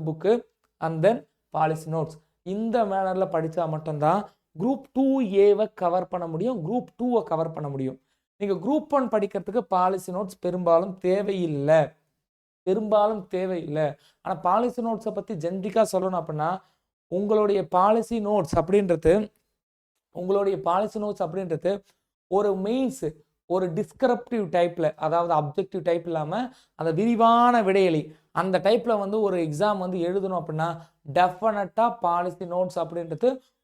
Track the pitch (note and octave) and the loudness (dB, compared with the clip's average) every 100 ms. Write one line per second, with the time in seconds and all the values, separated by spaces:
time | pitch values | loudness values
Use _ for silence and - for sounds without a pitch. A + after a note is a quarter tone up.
0 | D#3+ D#3 F3 A#3+ - _ _ - D#3+ E3 | -6 -4 0 0 -2 _ _ -8 -6 2
1 | F3 A#3+ - _ _ D#3 D#3 D#3+ E3 D#3+ | 2 2 -4 _ _ -2 -2 -2 -4 -4
2 | D#3 - _ _ F3 G3 A3+ A#3 G#3 F#3+ | -6 -10 _ _ -8 -6 -2 0 0 0
3 | F#3+ F#3 F#3+ F3 D#3+ E3 E3 D#3 D#3+ D3+ | 0 0 -2 -2 -2 -4 -4 -4 -6 -2
4 | D3+ F#3+ G#3 _ _ D#3 A3 C4+ - B3+ | 0 0 -2 _ _ -4 -2 -2 -4 0
5 | C4+ C4+ A3+ G3 G3+ G3+ G#3+ - F3+ F3+ | 2 2 2 4 6 6 2 -2 -2 0
6 | F3 F3+ E3+ D#3+ A3 A#3+ D#3+ B3 B3 - | -2 -6 -4 -4 -2 -4 -4 -4 -6 -6
7 | B3 A#3 - D#3+ E3 D#3+ D3 C#3 C3 C3 | 0 0 0 -2 -2 -4 -8 -6 -6 -8
8 | _ _ _ - G3+ F3+ F#3 D4+ D4+ C#4+ | _ _ _ -8 -4 -2 0 -2 0 0
9 | B3 G#3+ G3+ G3+ F#3 A3 - F#3 F#3 F#3+ | 0 0 -2 -4 -4 -4 -2 0 0 0
10 | F#3 F3+ F#3+ - F3+ F3+ E3+ E3 F#3+ F#3 | -6 -8 -8 -6 -6 -2 4 4 2 -4
11 | F3+ F#3+ G3 G3 E3+ C#3+ C#3+ D#3+ C#3+ _ | 0 0 0 -2 -2 -2 2 4 2 _
12 | _ _ _ _ _ _ - G3 G#3+ G#3 | _ _ _ _ _ _ -2 -2 2 4
13 | G#3 A3 F#3 F#3 F#3 F3+ D#3 D3+ D3 C#3 | 4 0 -6 -4 -4 -4 -4 -2 -2 -4
14 | _ _ - F3+ F3+ G3+ A#3+ - A#3 A3 | _ _ -8 -2 2 2 0 -2 -4 -4
15 | A3 G3 G3 G3 E3 F#3+ G3 G#3+ G#3+ F#3 | -6 -6 -8 -6 -4 -4 -2 2 2 2
16 | F#3+ F3+ D#3+ D3+ D#3 F#3+ _ _ _ _ | -2 -4 -4 -4 -4 -4 _ _ _ _
17 | - F3 G3+ G#3+ G#3+ G3 E3 F3+ G3 A3+ | -8 -4 0 2 2 0 2 4 4 4
18 | A3 A#3 G#3 G#3 E3 E3+ D#3+ G3+ G3 E3 | 0 -2 0 0 0 0 2 2 2 2
19 | D#3+ F#3+ G#3 _ _ _ _ _ _ _ | 4 4 2 _ _ _ _ _ _ _
20 | _ E3 F3+ G3 G3 F#3 E3+ F3+ G#3+ A3 | _ -8 0 0 2 -2 0 0 0 -4
21 | G#3 G3+ F3 F3 F#3 D#3 F3 G3 _ _ | -6 -4 -6 -6 -6 -4 -2 -4 _ _
22 | _ _ - F#3+ G#3 F#3+ F#3+ B3+ C4 F3 | _ _ -2 0 2 0 0 0 -2 -2
23 | D#3 D#3 _ _ - F3+ F#3 E3 - - | -8 -8 _ _ -4 -2 0 -2 -4 0
24 | C4 A#3+ - A#3 F#3 F3 F3 E3+ D#3 - | 0 0 -2 -4 0 2 2 2 -2 0
25 | D#3 E3 E3+ D#3 D3 C#3+ F#3+ F#3 E3 E3+ | 0 0 2 2 0 -4 -6 -4 -2 -2
26 | E3+ E3 D3+ G3 B3+ - _ - E3 D#3+ | -2 -4 -4 -4 -6 -10 _ -6 -2 0
27 | A3+ A#3 A3+ A#3 A#3+ A#3+ F#3+ G3 F#3 D#3 | 2 4 6 6 6 4 4 4 4 2
28 | D3 - _ D#3+ F3+ F3+ G3 A#3 A#3 G#3+ | -2 -12 _ -4 0 2 2 2 2 0
29 | G3 A3 G3+ F#3 D#3+ D3 G#3 G3+ F3+ F#3 | 0 0 0 0 -2 0 0 0 -2 -2
30 | E3+ F#3+ F#3+ F3+ D#3 D#3 D#3+ D#3+ - _ | -2 -2 -2 -4 -4 -4 -4 -4 -14 _
31 | D3 C#3+ F3+ F3 A3 G#3 F#3+ - A#3 A#3 | -4 2 2 2 -2 -2 -4 0 0 0
32 | F3 F3 F3+ E3+ F3+ F3+ F#3 - E3 E3+ | 0 0 -2 -6 -6 -2 -2 -4 -6 -6
33 | E3 D#3 B3 C4 _ _ | -8 0 0 0 _ _